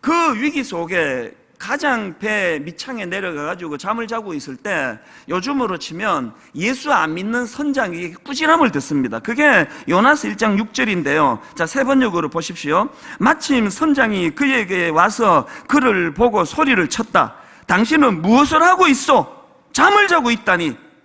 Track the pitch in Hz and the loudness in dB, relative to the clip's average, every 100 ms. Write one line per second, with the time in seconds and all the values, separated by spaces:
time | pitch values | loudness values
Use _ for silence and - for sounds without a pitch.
0 | - 339 330 226 285 285 254 170 170 180 | 0 0 2 0 -4 -4 -6 -8 -4 -2
1 | 151 127 117 - _ _ 185 277 294 240 | -2 -4 -8 -14 _ _ -8 -4 -2 -2
2 | 202 156 214 214 185 156 147 175 - 247 | -4 -8 -4 -2 -2 -2 -6 -12 -12 -10
3 | 185 190 190 156 147 175 175 147 180 226 | -8 -6 -6 -6 -8 -8 -8 -8 -6 -6
4 | 226 226 208 156 135 131 208 180 135 107 | -4 -6 -6 -10 -10 -12 -6 -4 -4 -6
5 | - - - 175 190 285 233 180 - 165 | -16 -20 -6 -6 -2 -2 -2 -4 -8 -6
6 | 214 165 123 107 - 139 190 262 277 247 | -2 -2 -4 -12 -18 -6 -4 -4 0 0
7 | 160 160 196 233 240 - 294 269 214 170 | 0 -4 -4 -4 -6 -6 -4 -2 -2 -4
8 | 175 175 - 269 311 330 269 147 - 147 | -10 -12 -12 -4 2 4 4 0 -2 -2
9 | 127 110 151 233 294 226 151 - - 175 | -2 -4 -6 0 4 4 2 -6 -2 2
10 | 240 294 311 - 220 196 220 - 247 185 | 4 2 0 -2 0 0 -2 -2 -2 0
11 | 139 147 143 110 - - 165 269 262 269 | 0 2 2 0 -8 -6 -4 -2 2 2
12 | 240 175 156 165 160 170 147 160 226 - | 2 0 -2 -4 -8 -8 -2 0 0 -6
13 | - - 220 311 - 269 214 - 311 277 | -20 -2 0 0 0 0 0 0 0 2
14 | 226 208 170 - 285 262 196 185 170 160 | 2 0 -2 0 0 0 0 -2 0 2
15 | 190 214 220 160 117 - - 285 254 196 | 2 2 2 2 2 -10 0 2 2 0
16 | 170 147 240 214 165 - 294 233 160 - | -2 0 2 2 -2 0 2 2 0 -2
17 | 226 185 120 - - - - 180 226 302 | -2 0 0 -4 -20 -20 -2 0 2 4
18 | 277 175 170 233 285 311 330 370 359 269 | 2 2 4 4 6 4 4 4 4 2
19 | - 269 - - - _ _ - 320 415 | 4 2 2 -8 -20 _ _ 2 4 6
20 | 403 339 240 233 - 180 165 117 - _ | 4 2 2 0 2 0 0 -6 -16 _